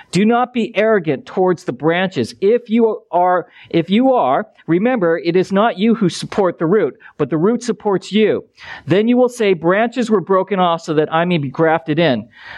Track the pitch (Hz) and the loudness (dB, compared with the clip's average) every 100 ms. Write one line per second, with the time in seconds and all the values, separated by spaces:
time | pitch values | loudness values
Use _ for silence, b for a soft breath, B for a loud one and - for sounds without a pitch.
0 | B 175 214 233 247 247 202 190 220 214 | B 0 2 2 0 -4 -4 0 0 0
1 | 156 131 - - 185 170 - 123 147 175 | 0 -4 -4 -2 0 0 -6 -4 -2 0
2 | 185 - 110 - 196 240 240 226 226 196 | -2 -2 -6 -2 0 0 0 0 0 -2
3 | - 175 180 180 - B B 170 165 208 | -4 0 2 0 -4 B B -4 0 2
4 | 262 247 127 151 - b - 175 233 247 | 2 2 2 0 -4 b -2 0 0 0
5 | 170 170 170 180 180 196 226 180 226 214 | 0 0 0 -2 0 0 0 0 0 2
6 | 175 - 156 - 185 - 165 208 - - | 0 -2 -6 -2 -2 0 0 2 0 -4
7 | B - 143 160 196 240 240 208 208 185 | B -6 -4 0 0 0 -2 -4 -2 -4
8 | - 208 202 113 - B B B 131 185 | -2 0 2 0 -6 B B B 0 0
9 | 226 247 247 247 208 175 165 190 233 254 | 2 2 2 0 0 0 0 0 0 -2
10 | 226 214 160 190 190 196 180 170 - 151 | 0 0 2 0 0 0 0 -2 -2 -2
11 | 151 160 175 175 139 143 165 165 160 151 | 0 0 0 -2 -2 0 0 0 -2 0
12 | 165 117 - B B | 0 0 -6 B B